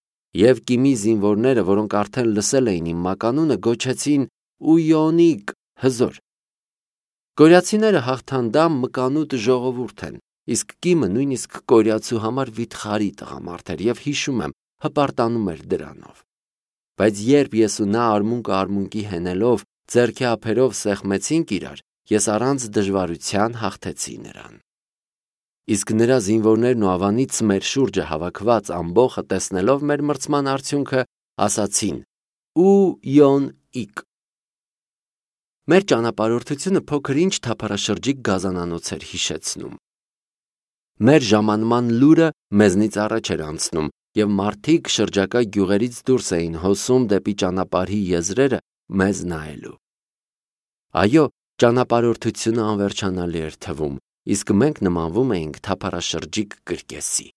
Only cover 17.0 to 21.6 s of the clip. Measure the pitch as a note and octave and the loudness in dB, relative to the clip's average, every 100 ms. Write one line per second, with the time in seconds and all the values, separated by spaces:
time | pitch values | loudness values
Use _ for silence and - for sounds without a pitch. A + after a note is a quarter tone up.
17 | G#2+ G2+ A2 C#3+ C#3 G#2+ G#2+ - G2+ A2+ | 0 0 2 2 2 2 0 0 0 0
18 | A#2 G#2 G#2+ A#2+ G#2+ F#2+ F#2+ G2+ F#2+ G#2+ | 2 2 0 -4 -2 -2 -2 -4 -6 -8
19 | G#2 F2 F2 F#2 A#2+ A2 - _ - A#2+ | -6 -6 -4 0 2 0 -2 _ -2 0
20 | A#2+ G#2+ B2+ A2+ A2+ A2 B2+ G2+ G#2+ G2 | 2 0 -2 -2 -2 0 0 0 -4 -4
21 | G2 G2 - D#3+ D#3+ F#2 | -2 -2 0 -2 -2 -6